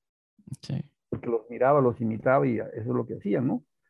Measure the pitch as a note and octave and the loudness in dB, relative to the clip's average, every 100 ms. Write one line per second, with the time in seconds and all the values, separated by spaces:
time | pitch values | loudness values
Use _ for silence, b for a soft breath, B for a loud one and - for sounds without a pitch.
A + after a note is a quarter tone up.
0 | _ _ _ _ - - - C3+ - _ | _ _ _ _ -18 -16 -8 -8 -8 _
1 | - A#2 B2 A#2 - A2+ B2+ D3 B2+ A2+ | -10 -8 -2 -2 -2 0 4 6 4 0
2 | A2 G#2+ C3 C3+ C#3 G#2+ - B2 A2+ B2 | -4 -2 2 4 2 -2 -4 -8 -4 -4
3 | A#2 G2+ G3+ G3 B2+ B3 _ _ | -4 -6 -2 0 0 -2 _ _